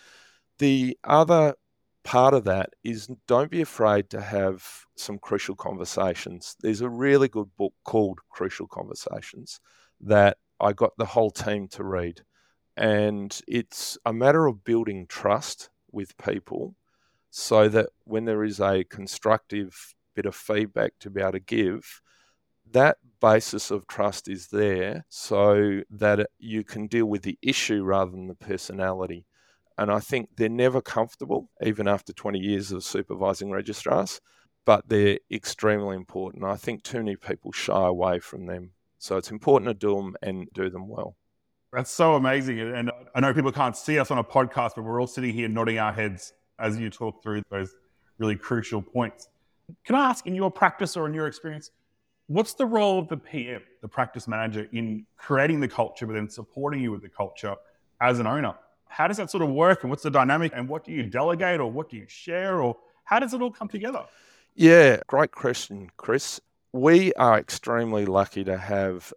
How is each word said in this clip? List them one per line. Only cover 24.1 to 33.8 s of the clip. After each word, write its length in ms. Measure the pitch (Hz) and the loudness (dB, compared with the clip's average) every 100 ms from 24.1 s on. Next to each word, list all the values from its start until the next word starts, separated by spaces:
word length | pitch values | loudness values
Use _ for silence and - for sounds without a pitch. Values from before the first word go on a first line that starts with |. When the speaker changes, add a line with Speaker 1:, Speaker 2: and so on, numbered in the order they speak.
| - - | -4 -10
Speaker 1:
is 220 | 95 - | -12 -6
there 560 | 104 104 92 95 151 - | -2 0 0 -4 -8 -12
so 720 | - - 101 104 104 104 98 - | -14 -2 4 6 6 4 0 -6
that 380 | 104 104 104 104 _ | 0 2 2 0 _
you 240 | 113 110 | -8 -8
can 240 | 104 110 107 | -6 -10 -4
deal 180 | 117 110 | 0 0
with 160 | 101 | -2
the 160 | 95 - | -4 -6
issue 420 | 131 135 - 107 | -2 -2 0 0
rather 260 | 95 98 95 | 0 0 0
than 160 | 92 92 | -4 -14
the 80 | |
personality. 880 | 87 95 95 - 95 95 92 90 87 - _ _ _ _ - | -12 -8 -8 -8 -6 -4 -4 -6 -10 -18 _ _ _ _ -4
And 100 | 104 | -2
I 120 | 107 | -2
think 300 | - 127 110 | -2 -6 -4
they're 140 | - 113 | -2 -2
never 320 | 117 127 127 | 2 2 2
comfortable, 680 | - 113 117 - 131 - - - | -2 -2 -4 -4 -6 -6 -6 -6
even 240 | 110 107 101 | -4 -2 0
after 260 | 101 - | -2 -4
twenty 280 | - 104 98 | -10 -6 -4
years 320 | 98 98 98 | -2 -2 -4
of 100 | 92 | -8
supervising 720 | - 98 95 95 98 95 101 | -6 -6 -6 -4 -2 -2 -4
registrars, 680 | 98 104 104 | -6 -6 -6